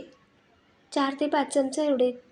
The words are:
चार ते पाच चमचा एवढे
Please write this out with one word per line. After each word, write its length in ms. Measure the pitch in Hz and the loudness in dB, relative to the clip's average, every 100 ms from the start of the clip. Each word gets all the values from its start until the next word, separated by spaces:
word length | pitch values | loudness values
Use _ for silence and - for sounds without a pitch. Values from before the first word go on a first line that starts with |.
| - - _ _ _ _ _ _ _ | -6 -20 _ _ _ _ _ _ _
चार 220 | - 277 269 | -2 -2 -2
ते 60 | 294 | 0
पाच 240 | 302 277 | 0 0
चमचा 300 | 285 262 285 | 0 0 0
एवढे 260 | 302 262 254 240 - | 0 2 2 -2 -12